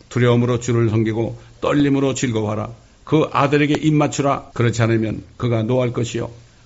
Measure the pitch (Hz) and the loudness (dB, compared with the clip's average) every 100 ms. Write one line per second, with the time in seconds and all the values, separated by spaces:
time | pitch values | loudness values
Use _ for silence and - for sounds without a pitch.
0 | - 120 120 120 120 123 123 117 117 110 | -6 0 2 4 2 0 0 0 2 2
1 | 110 107 113 - - - - 147 143 135 | 0 -2 -4 -8 -18 -6 -2 2 2 2
2 | 135 127 131 110 107 107 107 120 - _ | 0 0 -2 -2 -2 -4 -8 -12 -20 _
3 | - 156 - 123 139 147 147 147 156 151 | -2 0 2 0 2 2 2 0 2 2
4 | 143 123 139 135 - - 120 113 113 113 | 2 0 -2 -2 -6 -2 0 2 2 2
5 | 110 - - - 120 113 110 127 123 123 | -2 -6 -12 -6 -4 -2 0 0 0 -2
6 | 117 117 - - - _ | -6 -6 -8 -12 -20 _